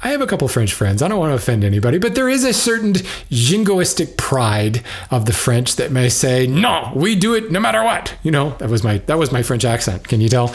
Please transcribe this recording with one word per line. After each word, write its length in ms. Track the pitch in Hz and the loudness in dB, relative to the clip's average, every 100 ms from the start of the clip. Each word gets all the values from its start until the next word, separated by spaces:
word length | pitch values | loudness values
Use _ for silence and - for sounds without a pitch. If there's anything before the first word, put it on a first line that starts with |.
I 80 | 247 | -2
have 100 | 285 | -2
a 60 | 269 | -2
couple 200 | 190 135 | 0 0
French 280 | 127 110 | 0 0
friends. 280 | - 101 101 | 0 0 0
I 60 | 151 | 0
don't 100 | 208 | 0
want 120 | 156 | 0
to 60 | 135 | 0
offend 280 | 98 117 | 0 0
anybody, 340 | 101 101 117 156 | 2 2 2 2
but 160 | 226 | 0
there 140 | 214 262 | 0 0
is 160 | 269 | 2
a 80 | 254 | 2
certain 420 | 233 - 226 214 190 185 - - | 0 0 0 0 0 -2 -12 -4
jingoistic 880 | 123 120 202 208 190 175 - 156 - | 0 2 2 2 2 0 -2 -4 -4
pride 680 | - 135 117 104 107 113 - - - | -2 0 2 2 0 -2 -6 -14 -4
of 140 | 127 | -2
the 80 | 110 | 0
French 440 | 110 - 120 127 - | 0 2 0 0 -2
that 140 | 123 | -2
may 200 | 127 123 | 0 2
say, 360 | 120 135 127 127 | 2 2 2 2
No, 460 | 139 233 170 113 | 2 2 0 -2
we 220 | 127 175 214 | -2 2 2
do 180 | 208 | 2
it 160 | 226 220 | 0 0
no 100 | 170 | -2
matter 220 | 226 220 | 0 2
what. 320 | 226 214 - - | 0 -2 -6 -6
You 80 | 160 | -2
know, 200 | 147 147 127 | 0 0 -4
that 100 | 110 | -2
was 160 | 113 | 0
my, 140 | 107 104 | 0 -2
that 200 | - 156 | 0 0
was 140 | 151 | 0
my 100 | 127 | 0
French 220 | 120 123 | 0 0
accent. 420 | 123 113 - 90 - | 0 0 -2 -6 -2
Can 140 | 113 | 2
you 80 | 110 | 2
tell? 260 | 127 123 | 2 0